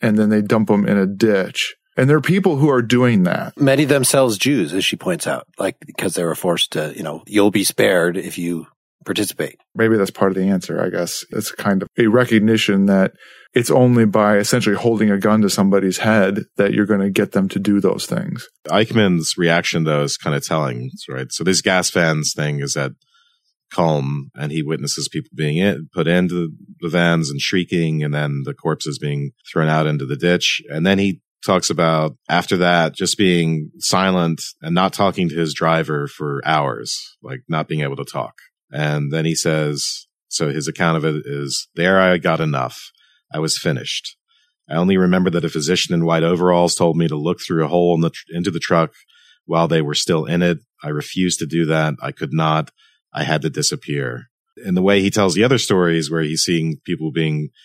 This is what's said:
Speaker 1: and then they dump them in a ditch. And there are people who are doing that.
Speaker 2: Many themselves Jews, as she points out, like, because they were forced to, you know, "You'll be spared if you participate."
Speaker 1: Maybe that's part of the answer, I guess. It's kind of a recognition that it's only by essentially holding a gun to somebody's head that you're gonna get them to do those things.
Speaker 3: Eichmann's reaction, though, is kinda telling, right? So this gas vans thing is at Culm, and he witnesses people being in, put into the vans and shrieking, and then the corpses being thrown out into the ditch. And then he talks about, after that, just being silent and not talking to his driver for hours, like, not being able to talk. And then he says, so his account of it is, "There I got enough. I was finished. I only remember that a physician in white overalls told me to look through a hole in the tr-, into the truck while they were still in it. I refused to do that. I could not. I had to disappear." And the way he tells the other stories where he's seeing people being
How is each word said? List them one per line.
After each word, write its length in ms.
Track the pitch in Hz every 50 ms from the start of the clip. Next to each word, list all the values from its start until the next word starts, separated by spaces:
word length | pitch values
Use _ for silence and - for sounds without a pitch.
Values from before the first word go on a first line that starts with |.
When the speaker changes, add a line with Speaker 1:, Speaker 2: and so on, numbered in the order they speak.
Speaker 1:
and 180 | - 113 107 107
then 120 | 107 104
they 100 | 107 104
dump 280 | 104 101 123 110 107 107
them 200 | 104 101 98 113
in 80 | 104
a 100 | 98 95
ditch. 680 | 95 101 95 113 107 101 95 90 - - - - - - _ _ _ _
And 120 | - 131 139
there 80 | 151
are 60 | 156
people 340 | 131 151 185 202 196 185 147
who 140 | 135 151 147
are 120 | 135 123
doing 420 | 117 110 127 123 127 123 117 95 90
that. 360 | 87 - - - - - -
Speaker 2:
Many 240 | 143 139 135 139 151
themselves 540 | 131 147 135 123 - - 139 131 120 107 95
Jews, 340 | - 131 147 113 85 73
as 120 | 87 95 -
she 120 | - -
points 300 | - - 92 85 80 -
out, 200 | 82 69 64 - - _ -
like, 180 | 98 92 - _ -
because 280 | - - - - 92 -
they 100 | 90 85
were 100 | 82 78
forced 380 | - - 90 82 - - -
to, 200 | - 80 76 76 69
you 60 | -
know, 200 | 87 76 76 - -
"You'll 240 | - 104 104 101 104
be 140 | 92 104 92
spared 520 | - - - 104 104 95 87 85 87 85
if 220 | 95 85 90 - 87
you 280 | 85 87 87 80 - - _ _ _ _ _ _ -
participate." 540 | - 92 107 101 - - - 76 - - _ _ _ -
Speaker 1:
Maybe 220 | - 113 110 113
that's 140 | 104 98 -
part 220 | - - 101 98
of 40 | 92
the 120 | 95 92 98
answer, 340 | 98 90 - - 82 82
I 60 | 85 90
guess. 360 | 90 90 87 85 - - - -
It's 220 | 117 110 - -
kind 300 | - - - 104 98 95
of 60 | 95 - _ -
a 80 | 120
recognition 800 | 107 110 123 123 - 117 107 104 110 113 107 - - 98 98 98
that 260 | 101 98 95 95 - - _ - - - - - _
it's 180 | - 123 120 -
only 360 | 143 131 127 123 120 117 113
by 320 | 104 92 110 104 104 104 101
essentially 380 | 101 - 127 120 98 107 98
holding 340 | 92 - 117 117 107 110 104
a 80 | 98 98
gun 240 | 98 107 107 110
to 80 | 104 95
somebody's 480 | - 110 98 98 101 98 95 92 90 -
head 460 | 110 110 110 107 95 98 101 104 - - _
that 160 | - 101 101
you're 140 | 113 104 101
gonna 240 | 98 107 98 98 98
get 220 | 95 107 104 -
them 180 | - 101 95 95
to 80 | - 98
do 200 | 98 104 101 101
those 280 | 92 92 - - -
things. 420 | - - 57 - - - - - - _ _ - -
Speaker 3:
Eichmann's 680 | 85 104 113 - 120 113 104 92 87 82 78 - -
reaction, 480 | 90 87 82 82 87 - - - 85 80
though, 200 | 78 76 73 71
is 120 | 69 -
kinda 240 | - - 85 73 71
telling, 500 | - - 82 78 73 65 60 60 62 65 - - - -
right? 200 | 65 65 64 60
So 140 | - - 82
this 160 | 95 92 -
gas 300 | - 104 92 90 87 -
vans 420 | - 92 85 80 78 78 76 -
thing 280 | - 78 76 73 73 71
is 140 | 71 69 -
at 180 | 73 69 65 62 _ _ _ _ _ _ _ _ _ _ _ _ _ _ _ -
Culm, 540 | 95 85 80 78 73 67 69 71 71 69 - -
and 180 | 64 71 71
he 100 | 76 80
witnesses 460 | 71 76 80 69 71 73 - - - -
people 220 | - 78 - - -
being 220 | 78 76 73 76
in, 320 | 87 98 101 73 73 80 - -
put 120 | - 78
into 460 | 82 87 90 92 85 87 87 82 80 78 - - - - -
the 80 | 87 82
vans 420 | 80 87 85 85 85 82 78 71
and 100 | 71 69
shrieking, 640 | - - 101 90 85 - 92 85 82 80 78 78
and 100 | 76 73
then 300 | 71 76 76 73 71 69 67
the 100 | 71 69
corpses 440 | - - 80 76 - - 78 69 69
being 340 | 76 73 71 71 71 67 - _ _ -
thrown 180 | - 85 80 78
out 180 | 78 78 78
into 180 | 78 76 69 69
the 120 | 64 64
ditch. 460 | 65 85 87 90 87 - - - - - -
And 180 | 73 80 85
then 120 | 98 98 98
he 220 | 101 98 87 - _ _ _ _ -
talks 260 | - 95 90 - -
about, 460 | 82 80 82 82 80 78 78 76 65 - _ -
after 280 | 80 87 - - 98 87
that, 360 | 90 87 87 85 82 80 -
just 220 | - 92 87 -
being 540 | - 101 92 87 85 82 80 80 78 76 - - -
silent 640 | - - 104 92 95 95 92 90 85 82 80 - - - - _
and 140 | - 80 85
not 180 | 90 95 98
talking 360 | - - 101 95 85 98 90 -
to 80 | 71 85
his 160 | 82 76 69
driver 520 | - 85 82 82 80 76 76 76 73 71
for 360 | 71 - - 76 73 69 69 -
hours, 720 | 76 78 76 71 65 55 57 57 - - - - - _ _
like, 180 | - 65 67 64 - -
not 180 | 80 78 76
being 140 | - 80 76
able 160 | 73 69 69
to 80 | 65 -
talk. 300 | - - 67 55 - - _ _ _ _ _ _ _
And 400 | - 76 76 73 76 73 71 69
then 140 | 76 80 80
he 100 | 82 80
says, 720 | - - 85 78 78 76 - - 90 - - - - - _ _ _ _ _
so 220 | - - 80 73
his 180 | 71 78 69 80
account 300 | - - 90 82 80 80
of 60 | 73
it 180 | 80 76 76 71
is, 420 | 71 71 71 71 67 - - - - _
"There 240 | - 85 92 95 95
I 200 | 92 92 90 82
got 220 | 76 87 82 80
enough. 380 | 82 76 71 65 62 62 - - - - _ _ _ _ _ _ _ _ -
I 40 | 76
was 180 | 80 78 -
finished. 640 | - - 82 71 58 - - - - - - - _ _ _ _ _ _ _ _ _ _ -
I 60 | 78
only 240 | 82 90 95 95 92
remember 320 | 92 90 92 92 90 85
that 160 | 82 85 82
a 20 | 80
physician 460 | - 78 71 78 92 85 - - 87
in 100 | 85 82
white 180 | 82 82 82
overalls 520 | 82 82 90 82 90 90 87 87 87 85 -
told 240 | - 90 85 80 85
me 100 | 85 76
to 80 | 76
look 240 | 73 76 87 87 -
through 240 | - - 87 80 78
a 40 | 73
hole 260 | 85 87 87 87 87
in 80 | 80
the 80 | 82 80
tr-, 260 | - - - - 82
into 140 | 85 87 98
the 100 | 82 82
truck 320 | - - 87 82 80 78 - _ _ _ _ _ _ _ _ _ _
while 200 | 87 82 82 85
they 140 | 76 85 80
were 140 | 76 73 73
still 320 | - - - 85 78 -
in 160 | - 85 87
it. 160 | 87 87 82 73 _ _ _ _
I 80 | - 76
refused 480 | 73 73 71 - - 90 92 87 - -
to 80 | 82
do 180 | 71 80 85 82
that. 300 | 76 80 80 78 78 69 -
I 100 | 64 69
could 220 | - - 80 69 71
not. 360 | 80 80 78 78 78 76 - _ _ _ _ _ _ _ _ -
I 100 | 76 73
had 180 | 76 80 73
to 80 | 76 76
disappear." 800 | - 78 73 - 78 - - - 73 71 65 60 60 62 - _ _ _ _ _ _ - -
And 100 | 95 90
the 80 | 92
way 200 | 92 98 101 101
he 80 | 95 98
tells 240 | - 107 98 92 80
the 100 | 98 113
other 140 | 127 135 113
stories 520 | - - 101 92 87 85 82 82 76 73
where 120 | 82 82
he's 200 | 78 76 80 80
seeing 340 | - 95 85 80 80 80 76 - _
people 260 | - 85 78 80 78
being 380 | 65 82 80 78 76 76 76 71 - _